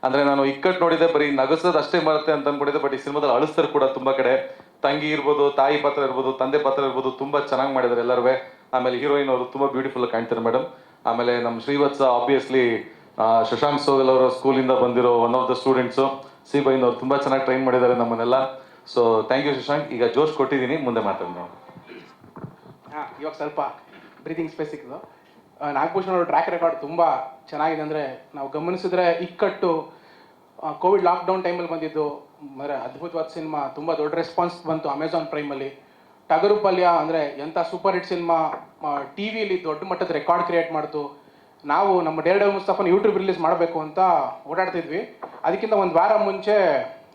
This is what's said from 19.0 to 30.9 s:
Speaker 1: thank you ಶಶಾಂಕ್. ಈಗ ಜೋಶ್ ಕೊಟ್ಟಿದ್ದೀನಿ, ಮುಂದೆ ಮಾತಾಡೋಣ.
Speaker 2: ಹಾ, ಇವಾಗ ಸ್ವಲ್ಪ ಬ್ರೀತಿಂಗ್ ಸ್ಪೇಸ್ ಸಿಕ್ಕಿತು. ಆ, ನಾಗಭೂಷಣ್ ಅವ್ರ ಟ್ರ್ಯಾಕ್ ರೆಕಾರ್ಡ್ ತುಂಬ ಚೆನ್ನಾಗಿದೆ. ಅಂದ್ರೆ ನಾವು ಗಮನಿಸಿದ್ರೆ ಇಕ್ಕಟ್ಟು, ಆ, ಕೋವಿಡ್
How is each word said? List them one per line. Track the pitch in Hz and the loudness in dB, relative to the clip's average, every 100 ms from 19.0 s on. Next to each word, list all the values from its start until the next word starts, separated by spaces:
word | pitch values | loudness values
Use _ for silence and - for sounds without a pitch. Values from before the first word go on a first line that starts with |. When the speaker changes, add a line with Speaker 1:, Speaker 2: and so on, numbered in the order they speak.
| 117 110 107 | 4 2 2
Speaker 1:
thank | 131 147 | 0 0
you | 131 | -4
ಶಶಾಂಕ್. | 135 143 - | -2 -4 -4
ಈಗ | 123 117 | 0 0
ಜೋಶ್ | - 156 | 2 0
ಕೊಟ್ಟಿದ್ದೀನಿ, | 156 131 139 127 156 | 0 0 0 -2 -2
ಮುಂದೆ | 131 113 | -2 -2
ಮಾತಾಡೋಣ. | 101 92 90 90 87 - - - - - - - - - - - - - - | -2 -4 -8 -10 -14 -18 -20 -20 -20 -20 -20 -20 -20 -18 -18 -20 -20 -20 -16
Speaker 2:
ಹಾ, | 151 135 - | -12 -12 -10
ಇವಾಗ | 151 | -12
ಸ್ವಲ್ಪ | 151 147 156 143 - - - - - | -8 -8 -4 -6 -8 -20 -20 -20 -18
ಬ್ರೀತಿಂಗ್ | - 160 160 | -12 -8 -8
ಸ್ಪೇಸ್ | - 151 | -6 -10
ಸಿಕ್ಕಿತು. | 151 123 143 - - _ _ _ _ | -10 -14 -18 -18 -20 _ _ _ _
ಆ, | 147 | -4
ನಾಗಭೂಷಣ್ | 139 160 190 185 | -2 -2 -2 -2
ಅವ್ರ | 185 | 0
ಟ್ರ್ಯಾಕ್ | 170 156 165 | 2 0 0
ರೆಕಾರ್ಡ್ | 175 170 - | 0 0 -2
ತುಂಬ | 143 170 165 135 - - - | -6 0 2 2 -4 -14 -14
ಚೆನ್ನಾಗಿದೆ. | 151 156 156 | -4 -2 -2
ಅಂದ್ರೆ | 151 151 139 127 - 147 | -4 -4 -6 -10 -16 -12
ನಾವು | 139 | -8
ಗಮನಿಸಿದ್ರೆ | 151 170 180 185 180 175 165 | -6 -4 -4 -2 2 2 0
ಇಕ್ಕಟ್ಟು, | 175 - 196 - 185 160 151 - - - - _ _ - | -4 -2 -2 0 0 -2 -4 -20 -20 -20 -20 _ _ -12
ಆ, | 156 | -10
ಕೋವಿಡ್ | 147 180 | -2 2